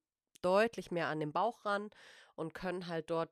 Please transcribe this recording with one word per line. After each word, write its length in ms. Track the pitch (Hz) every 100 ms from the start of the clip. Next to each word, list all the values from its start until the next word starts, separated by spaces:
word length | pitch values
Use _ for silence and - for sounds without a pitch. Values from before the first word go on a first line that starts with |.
| _ _ _ -
deutlich 480 | 180 196 226 208 -
mehr 160 | 175 147
an 140 | 156
den 140 | 151
Bauch 300 | 156 208 -
ran 280 | 208 202 208 - - - -
und 220 | - 160 -
können 320 | 185 180 175
halt 240 | 165 156
dort 180 | 165 165